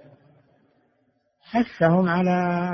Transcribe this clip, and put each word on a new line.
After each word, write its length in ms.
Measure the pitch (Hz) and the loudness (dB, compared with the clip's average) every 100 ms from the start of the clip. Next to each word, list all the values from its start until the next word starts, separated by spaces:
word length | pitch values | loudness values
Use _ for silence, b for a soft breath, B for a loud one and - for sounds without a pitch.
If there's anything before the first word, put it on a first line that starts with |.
| - - _ _ _ _ _ _ _ _ _ _ _ _ | -20 -20 _ _ _ _ _ _ _ _ _ _ _ _
حثهم 680 | - 226 240 - 165 175 180 | -6 -4 -4 0 2 2 2
على 220 | 175 180 180 180 175 175 | 0 0 0 0 -2 -4